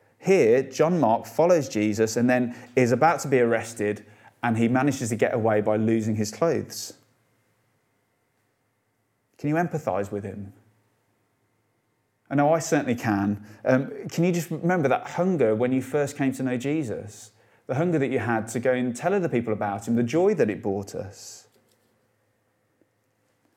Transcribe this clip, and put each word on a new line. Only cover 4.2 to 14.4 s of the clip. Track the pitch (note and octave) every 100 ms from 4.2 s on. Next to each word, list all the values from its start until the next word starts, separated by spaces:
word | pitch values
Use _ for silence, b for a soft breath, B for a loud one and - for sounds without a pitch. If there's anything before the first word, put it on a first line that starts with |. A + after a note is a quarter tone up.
| B B
and | A#2+ A2+
he | A#2
manages | B2+ C#3+ C3+ A#2
to | A2+
get | A2
away | A#2+ A2 G#2+
by | G#2+ G#2+
losing | A2+ A2+ A2 G#2+
his | G#2+
clothes. | - E3+ A#2 - - - - _ _ _ _ _ _ _ _ _ _ _ _ _ _ _ _ _ _ _ _ _ _ _ _
Can | C#3+
you | D#3+
empathise | E3+ D3+ - F#2+ G2
with | G#2
him? | G2+ G2 G2 - _ _ _ _ _ _ _ _ _ _ _ _ _ _ _ _ -
I | C#3+
know | D3
I | E3
certainly | - - -
can. | A#2 A#2 G2+ G2+ G#2 B B
Um, | - C3 C#3 - F3
can | -
you | F3
just | F3